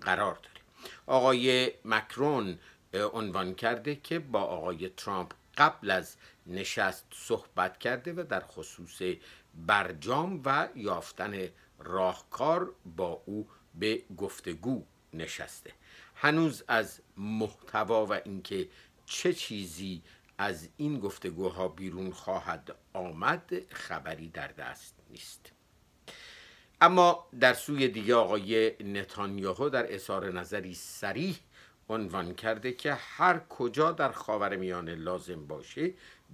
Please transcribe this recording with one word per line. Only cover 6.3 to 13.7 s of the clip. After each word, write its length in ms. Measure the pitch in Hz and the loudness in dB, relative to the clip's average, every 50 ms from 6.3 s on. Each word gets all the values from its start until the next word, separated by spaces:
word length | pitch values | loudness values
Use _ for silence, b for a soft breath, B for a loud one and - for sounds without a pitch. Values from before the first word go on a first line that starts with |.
| B B B 85 | B B B -10
نشست 580 | 90 95 95 - - 110 101 95 90 - - _ | -8 -6 -6 -4 0 0 0 0 0 -4 -14 _
صحبت 680 | - - - - 113 104 - - - 92 90 92 - - | -18 -16 -4 -4 -4 -4 -4 -8 -2 -2 -2 -2 -2 -4
کرده 360 | - 120 127 - - 175 165 | -2 -2 -2 -2 -4 -8 -8
و 100 | 180 170 139 | -8 -6 -4
در 100 | 98 92 | -4 -4
خصوص 640 | - - - 90 87 - - - 87 82 - - 92 90 90 - B B B B B B _ 80 82 85 | -4 -6 -14 -14 -14 -14 -14 -16 -16 -16 -8 -4 -2 -2 -2 -4 B B B B B B _ -10 2 4
برجام 720 | 104 101 95 90 87 76 - 107 127 147 165 190 190 151 131 | 4 4 4 0 -4 -8 -2 0 0 0 0 0 -4 -4 0
و 220 | 135 139 147 170 - - | 0 2 2 0 -2 -6
یافتن 760 | 127 104 101 90 85 85 - - - 92 104 101 95 92 90 b b b b b b | -6 -2 -2 -2 -2 -4 -10 -8 -6 -6 -6 -4 -6 -6 -8 b b b b b b
راهکار 920 | 78 82 90 95 92 92 90 - - _ - - 131 156 165 180 185 - - _ - 90 82 | -10 -4 0 2 2 2 0 -2 -10 _ -4 0 2 2 2 2 0 -4 -8 _ -18 -14 -4
با 260 | 92 92 85 80 - - | -4 -2 -2 -4 -6 -8
او 220 | 95 104 107 104 B B B B B | -8 -6 -6 -6 B B B B B